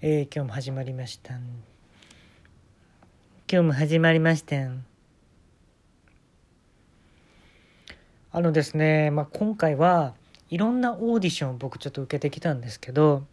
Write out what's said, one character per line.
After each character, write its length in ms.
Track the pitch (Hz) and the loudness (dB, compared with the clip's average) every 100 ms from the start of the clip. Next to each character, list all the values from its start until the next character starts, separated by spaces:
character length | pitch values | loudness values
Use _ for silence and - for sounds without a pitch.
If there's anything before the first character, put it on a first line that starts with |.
え 200 | 151 151 | 0 0
ー、 140 | 143 - | -2 -6
今 80 | |
日 40 | 135 | -6
も 60 | |
始 180 | 110 127 | -6 -8
ま 100 | 135 | -8
り 140 | 131 127 | -8 -8
ま 100 | 123 | -10
し 120 | - | -14
た。 180 | - 123 | -14 -14
今 80 | 123 120 110 _ _ _ - - - _ _ _ _ _ _ _ _ _ _ _ _ | -12 -16 -18 _ _ _ -20 -20 -20 _ _ _ _ _ _ _ _ _ _ _ _
日 100 | 185 | 4
も 140 | 165 | 4
始 260 | 139 151 165 | 4 2 4
ま 120 | 160 | 4
り 80 | 165 | 4
ま 160 | 160 160 | 4 2
し 80 | |
た。 120 | - 143 131 127 123 _ _ _ _ _ _ _ _ _ _ _ _ _ _ _ _ _ _ _ _ _ _ _ _ _ _ _ _ _ - - _ _ _ | -2 -6 -4 -8 -14 _ _ _ _ _ _ _ _ _ _ _ _ _ _ _ _ _ _ _ _ _ _ _ _ _ _ _ _ _ -20 -20 _ _ _
あ 100 | 170 | 0
の 100 | 170 | 2
で 120 | 156 | 2
す 120 | 143 156 | 0 0
ね、 360 | 156 156 151 | 2 2 2
ま 120 | 147 | 0
あ、 20 | 143 | -4
今 280 | - 214 214 | -4 -4 0
回 200 | 160 139 | 0 4
は 400 | 170 180 143 - _ - _ | 4 4 2 -6 _ -20 _
い 80 | 175 | -2
ろ 140 | 214 | 0
ん 100 | 247 | 0
な 140 | 247 202 | -2 -2
オ 220 | 226 233 | 0 0
ー 20 | |
デ 80 | 185 | 0
ィ 20 | |
シ 160 | 170 139 | -2 -6
ョ 40 | |
ン 20 | |
を 20 | 123 | -6
僕 200 | 135 - | -10 -10
ち 80 | 143 | -12
ょ 40 | |
っ 20 | |
と 100 | 135 | -10
受 160 | 135 147 | -6 -4
け 20 | |
て 120 | 147 | -4
き 100 | - | -4
た 120 | 170 | -4
ん 60 | 135 | -4
で 80 | 120 | -6
す 120 | - | -14
け 120 | - | -4
ど 320 | 127 151 143 143 | 4 6 4 -2